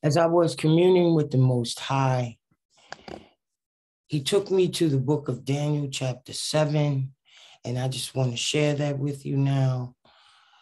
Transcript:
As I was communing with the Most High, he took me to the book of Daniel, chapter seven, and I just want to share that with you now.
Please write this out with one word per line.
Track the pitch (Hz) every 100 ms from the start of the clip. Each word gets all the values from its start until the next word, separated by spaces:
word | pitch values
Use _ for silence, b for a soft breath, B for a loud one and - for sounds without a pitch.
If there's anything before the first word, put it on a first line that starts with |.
As | 151 147
I | 165
was | 170 165 165
communing | 156 160 185 185 170 165
with | 147
the | 135
Most | 127 123 117 -
High, | - 135 135 127 120 - _ _ _ b b - - - - _ _ _ _ _ _ _ _
he | 156
took | 135 202 196
me | 190 180
to | - 165
the | 135
book | 127 151 147
of | 131
Daniel, | - 143 147 147 143
chapter | 135 131 123 -
seven, | 120 - 156 151 151 147 135 135 _ B B B B 120
and | 123
I | 131
just | 131 - 131
want | 127
to | 117
share | - 151 147 143
that | 147 139
with | 143 139 143
you | 139
now. | 139 139 131 127 123 _ b b b b b b